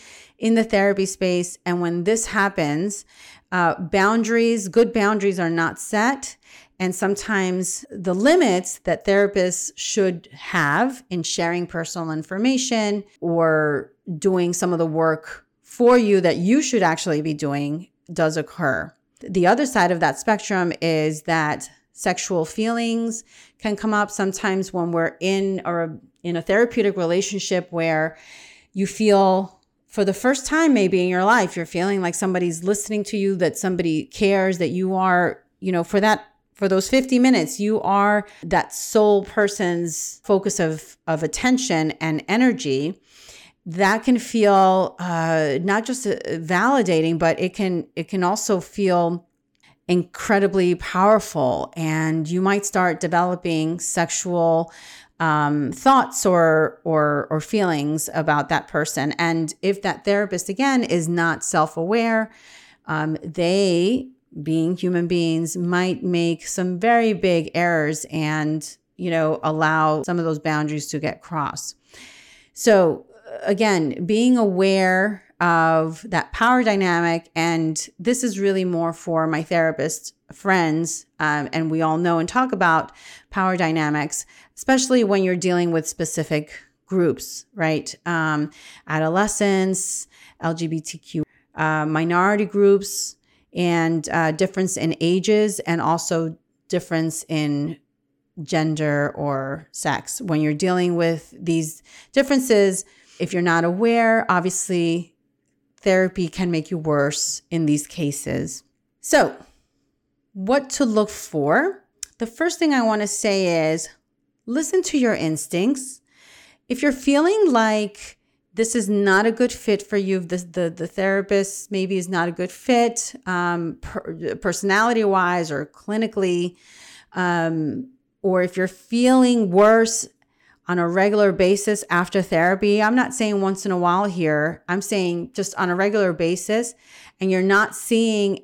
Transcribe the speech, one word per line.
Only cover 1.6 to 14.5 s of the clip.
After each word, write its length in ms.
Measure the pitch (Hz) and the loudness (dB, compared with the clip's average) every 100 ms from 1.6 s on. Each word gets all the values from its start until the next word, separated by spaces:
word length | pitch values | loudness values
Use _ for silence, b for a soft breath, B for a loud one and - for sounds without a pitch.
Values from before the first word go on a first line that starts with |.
And 160 | 180 175 | -4 -2
when 240 | 175 175 | -2 -2
this 220 | 175 220 - | 0 -2 -2
happens, 800 | 220 196 196 151 147 202 - - B B B - | 0 0 0 -2 -2 -4 -6 -16 B B B -6
uh, 220 | 180 170 - | 0 0 0
boundaries, 880 | 165 196 202 226 214 233 233 233 190 | -2 2 2 2 0 2 2 0 0
good 240 | 226 233 | 2 2
boundaries 480 | 226 202 214 202 185 | 2 2 2 0 0
are 100 | 170 | 0
not 280 | 170 160 160 | 0 -2 -4
set. 580 | - 208 233 269 - - B B B - | -4 0 0 0 -8 -16 B B B -6
And 160 | 185 | -4
sometimes 920 | 180 190 202 - 202 185 185 180 - - | -2 -2 -2 -2 -2 0 -2 -4 -8 -12
the 240 | 202 180 | -8 -4
limits 640 | 180 254 359 254 180 185 - | 0 4 4 4 0 -2 -8
that 260 | - 160 - | -4 -2 2
therapists 640 | 196 202 202 180 170 - - | 2 2 2 0 -2 -8 -8
should 520 | - 220 190 170 - | -6 0 0 -2 -12
have 720 | - - 180 143 156 254 254 - | -18 -6 0 2 2 0 -2 -8
in 140 | 180 | -6
sharing 440 | 160 - 170 175 175 | -4 -2 -2 -2 -4
personal 440 | 170 165 175 160 | -6 -8 -8 -6
information 920 | 156 156 190 247 262 254 226 208 202 202 b | -6 -6 -2 0 0 0 -2 -2 -4 -6 b
or 720 | 170 165 165 156 151 143 - _ - 156 | -2 2 2 2 2 -2 -6 _ -12 -2
doing 340 | 196 185 175 | 0 2 0